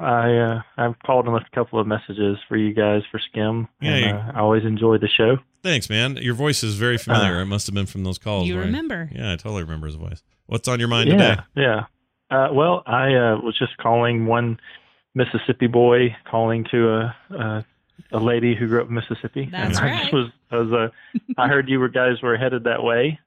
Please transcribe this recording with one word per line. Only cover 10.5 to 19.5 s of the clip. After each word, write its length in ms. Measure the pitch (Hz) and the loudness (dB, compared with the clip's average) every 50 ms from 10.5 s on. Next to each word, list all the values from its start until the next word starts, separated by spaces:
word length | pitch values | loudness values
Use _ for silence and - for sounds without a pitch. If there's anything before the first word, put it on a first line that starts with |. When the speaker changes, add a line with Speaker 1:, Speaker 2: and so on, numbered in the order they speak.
| - 113 - 127 | -6 -4 -2 -2
Speaker 2:
on 100 | 123 120 | -2 -2
your 100 | 117 117 | 0 0
mind 220 | 117 117 113 131 | 0 2 4 4
Speaker 1:
Yeah, 60 | 175 | 6
Speaker 2:
today? 260 | 202 180 117 107 98 - - _ | 6 6 4 2 0 -4 -8 _
Speaker 1:
yeah. 280 | 143 139 127 110 104 104 - _ _ _ _ _ _ _ _ | -2 0 0 0 0 -4 -8 _ _ _ _ _ _ _ _
Uh, 180 | 135 135 135 151 147 | 0 2 2 2 2
well, 300 | 135 151 175 180 180 - | 2 2 2 2 0 -2
I, 280 | - 113 127 131 135 135 | -2 -2 0 2 4 4
uh, 220 | 127 120 117 110 113 | 4 4 4 2 2
was 160 | 120 117 110 - | 0 -4 -2 -2
just 180 | 131 - - | -4 -4 -4
calling 500 | - - 113 117 120 120 120 120 113 113 | -4 0 2 2 4 2 2 0 0 2
one 320 | 113 113 117 120 117 113 - - - - - _ _ _ _ _ _ _ | 2 2 2 2 -2 -4 -6 -10 -20 -20 -20 _ _ _ _ _ _ _
Mississippi 520 | 131 123 - - 110 - - 123 - 127 | -2 -2 0 0 -4 -2 -2 0 0 0
boy 500 | 120 120 120 120 120 120 123 123 120 110 - _ - | 2 4 6 6 6 6 6 4 2 0 -6 _ -4
calling 360 | - 113 113 113 113 113 110 - - | -2 0 0 0 0 -2 -4 -2 0
to 160 | 120 117 113 | 2 2 4
a, 260 | 110 110 113 117 117 - _ _ | 2 2 -2 -4 -6 -10 _ _
a, 340 | 190 165 113 110 107 107 110 - _ _ _ _ _ - - _ - | -10 -8 -6 -4 -4 -6 -8 -10 _ _ _ _ _ -20 -16 _ -4
a 60 | 117 | 0
lady 380 | 110 120 120 120 117 120 117 | 2 2 2 2 2 2 0
who 100 | 104 120 | 0 0
grew 140 | 110 113 120 120 | 0 2 0 0
up 60 | 117 | 0
in 60 | 117 | -4
Mississippi. 540 | 117 110 - 117 - - 117 - 135 139 127 | -6 -4 -6 -10 -8 -8 -8 -8 -8 -8 -6